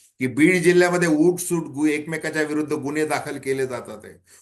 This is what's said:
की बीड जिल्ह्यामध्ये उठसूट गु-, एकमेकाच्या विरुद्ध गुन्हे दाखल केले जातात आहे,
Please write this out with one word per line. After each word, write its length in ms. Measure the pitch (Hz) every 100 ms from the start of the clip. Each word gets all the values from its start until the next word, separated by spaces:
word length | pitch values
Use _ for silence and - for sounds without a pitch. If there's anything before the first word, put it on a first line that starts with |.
| _ -
की 80 | 127
बीड 360 | 117 160 185
जिल्ह्यामध्ये 440 | 165 175 175 175 170
उठसूट 600 | 151 170 175 - 170 147
गु-, 220 | 135 151
एकमेकाच्या 520 | 151 151 160 156 156
विरुद्ध 320 | 147 151 147
गुन्हे 320 | 143 131 151 151
दाखल 320 | 139 131 143
केले 300 | 135 135 131
जातात 300 | 120 117 104
आहे, 100 | 104 - _ -